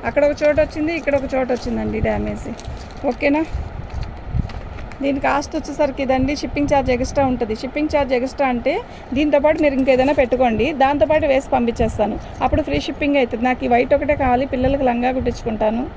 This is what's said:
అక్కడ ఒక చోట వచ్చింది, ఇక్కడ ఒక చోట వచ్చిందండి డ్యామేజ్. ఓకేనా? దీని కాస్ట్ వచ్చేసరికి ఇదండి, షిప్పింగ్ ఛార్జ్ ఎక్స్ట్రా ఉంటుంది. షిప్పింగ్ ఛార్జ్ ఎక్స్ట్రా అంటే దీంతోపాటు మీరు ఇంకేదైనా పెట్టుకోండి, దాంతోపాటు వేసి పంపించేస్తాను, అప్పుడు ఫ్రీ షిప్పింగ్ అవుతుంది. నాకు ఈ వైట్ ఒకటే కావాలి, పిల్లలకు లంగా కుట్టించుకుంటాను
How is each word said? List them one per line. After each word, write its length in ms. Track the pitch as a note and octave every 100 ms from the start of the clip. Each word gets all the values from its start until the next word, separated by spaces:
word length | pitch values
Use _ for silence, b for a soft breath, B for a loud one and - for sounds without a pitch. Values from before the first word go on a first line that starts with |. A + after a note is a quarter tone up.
| A#3+
అక్కడ 140 | C#4+ D4
ఒక 60 | D4
చోట 160 | D4 D4+
వచ్చింది, 280 | D4+ D#4 D4+ E4
ఇక్కడ 140 | C4+ C#4
ఒక 60 | B3+
చోట 140 | C4 B3 B3
వచ్చిందండి 420 | B3+ A3 G#3+ G#3+ A3
డ్యామేజ్. 400 | G#3 G#3+ G#3 - A3+ - - - - C#4
ఓకేనా? 340 | B3 C#4+ D4 D#4+ - - - - - - - - - - - - - - -
దీని 180 | C#4 C#4
కాస్ట్ 300 | C4 C4+ D4 D#4+
వచ్చేసరికి 420 | C4+ C#4+ D4 C4+
ఇదండి, 280 | C4 C4 C4 D4
షిప్పింగ్ 280 | C4+ D4 C#4+
ఛార్జ్ 180 | C#4+ C4
ఎక్స్ట్రా 280 | B3 B3+ C#4+ C4+
ఉంటుంది. 240 | B3 A3+ A3
షిప్పింగ్ 280 | C4 D4 D4+
ఛార్జ్ 180 | D4 C4 B3+
ఎక్స్ట్రా 280 | C4 - C4+
అంటే 220 | A#3+ A#3+ F4+ - B B B3+
దీంతోపాటు 420 | D4+ C#4+ D4 D#4
మీరు 100 | D4+ C4+
ఇంకేదైనా 360 | C4+ B3+ C4 D4
పెట్టుకోండి, 460 | B3+ B3 B3+ G#3+ B3+ C#4+
దాంతోపాటు 440 | C4+ C#4+ D4+ D#4 D#4
వేసి 160 | C4+ -
పంపించేస్తాను, 600 | C4 A#3 A3+ A3+ - G#3 - B B
అప్పుడు 180 | - D4+ C#4
ఫ్రీ 100 | C#4+ D#4
షిప్పింగ్ 320 | C#4 D4 C#4+
అవుతుంది. 240 | B3 A3+ B3
నాకు 160 | B3+ C4
ఈ 20 |
వైట్ 180 | A#3+ B3+ C#4+
ఒకటే 180 | D4 D4
కావాలి, 240 | C4 B3 C#4
పిల్లలకు 320 | B3+ C4 C#4 C4
లంగా 220 | A#3+ B3 C4
కుట్టించుకుంటాను 680 | B3 A#3 A#3 G#3+ G#3+ A3+ D#4